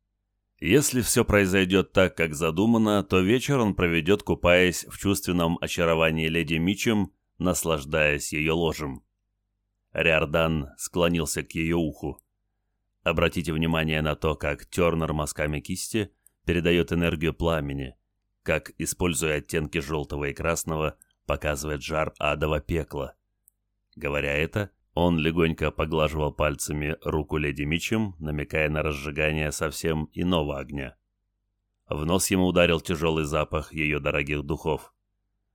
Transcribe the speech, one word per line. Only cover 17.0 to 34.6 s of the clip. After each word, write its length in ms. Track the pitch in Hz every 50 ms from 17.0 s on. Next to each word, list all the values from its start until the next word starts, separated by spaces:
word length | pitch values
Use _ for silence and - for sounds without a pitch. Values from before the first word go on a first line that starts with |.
| 85 85 82 76 80 80 73
пламени, 600 | - 82 82 82 78 71 71 69 69 67 62 - _ _ _ _ _ _ _ _ _ -
как, 260 | - 80 76 - - - -
используя 600 | 78 - - - 92 90 80 71 82 78 76 73
оттенки 400 | 71 - - 82 76 71 - 82
жёлтого 480 | 71 69 80 76 71 - 73 71 71
и 80 | 71 69
красного, 600 | - 78 80 82 - - 87 80 78 78 73 - _ - _ _ _ _
показывает 560 | - 71 69 - 76 73 67 76 76 76 71 65
жар 320 | - 80 78 78 76 - -
адова 420 | 76 73 73 76 78 76 78 76
пекла. 560 | - - 90 80 76 - 76 71 67 64 - _ _ _ _ _ _ _ _ _ _ _ _ _ _ _ -
Говоря 380 | - - 71 71 73 69 71 71
это, 360 | 73 82 85 - 107 101 98 _ _ _ _ -
он 240 | 76 87 90 87 80
легонько 540 | 76 82 82 87 82 82 78 - 80 76 -
поглаживал 600 | - 78 78 82 78 78 76 78 78 76 73 -
пальцами 640 | - 76 76 73 - - - 73 76 73 76 80 - -
руку 360 | 80 80 78 71 - 80 78
леди 240 | 73 73 69 71 71
Мичем, 520 | 73 80 85 - - 117 110 110 101 87 80
намекая 480 | 78 76 76 76 71 - - 80 78 76
на 140 | 76 76 76
разжигание 680 | 78 73 71 69 76 71 76 76 78 78 78 76 73
совсем 580 | 71 - 82 76 71 - - 82 80 78 78 - -
иного 480 | 85 87 90 90 82 73 73 71 69
огня. 360 | 67 64 71 71 65 64 - _ _ _ _ _ _ _ _ _ _ _ _ _ _ _ _ _ _ -
В 160 | 73 73 76
нос 260 | 80 90 95 - -
ему 160 | 101 92 90
ударил 340 | 90 85 90 87 87 85 80
тяжёлый 440 | - - 90 76 85 82 78 80 78
запах 480 | 71 76 78 73 - - 78 76 - 78
её 260 | 78 78 76 73 73
дорогих 460 | 71 73 71 76 71 71 73 73 71
духов. 500 | 71 80 71